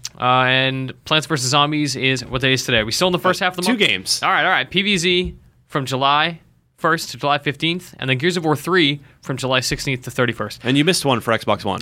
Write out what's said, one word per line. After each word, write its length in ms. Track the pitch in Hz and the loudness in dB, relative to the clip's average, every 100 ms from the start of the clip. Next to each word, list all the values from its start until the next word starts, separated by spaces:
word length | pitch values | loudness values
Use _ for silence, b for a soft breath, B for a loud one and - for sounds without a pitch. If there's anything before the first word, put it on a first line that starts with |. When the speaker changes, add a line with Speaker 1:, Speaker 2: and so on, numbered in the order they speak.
| - - | -18 -4
Speaker 1:
Uh, 240 | 127 127 127 | 2 4 4
and 580 | 131 131 131 131 - | 2 0 -2 -6 -10
Plants 220 | - 156 151 | -2 0 0
versus 220 | 156 127 | -2 0
Zombies 460 | 147 147 151 147 131 | 2 2 0 -2 0
is, 280 | 131 131 | 0 0
what 160 | 117 127 | -4 -2
day 100 | 131 | 0
is 120 | 131 | 0
today? 180 | - 120 | 2 0
We 80 | 107 | 0
still 160 | - 185 | 0 0
in 40 | |
the 60 | 175 | 2
first 220 | 180 180 | 0 0
Speaker 2:
Uh, 40 | 185 | 0
Speaker 1:
half 60 | |
of 20 | 180 | -2
the 40 | |
Speaker 2:
two 100 | 180 | -2
Speaker 1:
month? 160 | 233 - | 2 2
Speaker 2:
games. 340 | 101 - - | 0 -2 -2
Speaker 1:
All 80 | 151 | 0
right, 140 | 185 | 2
all 60 | 160 | 2
right. 180 | 170 131 | 0 0
P 120 | 180 | -2
V 140 | 196 196 | 0 0
Z 380 | 175 180 180 - - _ _ | 2 0 -2 -6 -18 _ _
from 160 | 156 131 | -6 -4
July 540 | 131 139 143 160 165 _ _ _ _ | 0 2 2 0 -4 _ _ _ _
first 320 | 170 160 - | -2 -2 -4
to 60 | 117 | -4
July 220 | 147 143 | -2 0
fifteenth, 560 | 147 139 160 170 - - | -2 -4 -2 -4 -8 -8
and 100 | 131 | -2
then 80 | 131 | 0
Gears 180 | 165 180 | 0 0
of 80 | |
War 120 | 160 151 | 0 -2
three 420 | 165 185 147 143 b b | 0 2 2 0 b b
from 160 | - 131 | -10 -6
July 240 | 127 131 | -2 0
sixteenth 420 | 123 139 - 127 | 0 -4 -4 -6
to 80 | 127 | -6
thirty-first. 500 | - 123 110 107 - | -2 -2 -2 -8 -6
Speaker 2:
And 120 | 120 139 | 0 2
you 80 | |
missed 200 | 151 175 | 2 2
one 160 | 143 120 | 2 0
for 120 | 110 | 2
Xbox 320 | 110 - 101 | 0 0 -2
One. 160 | 104 92 | -2 -4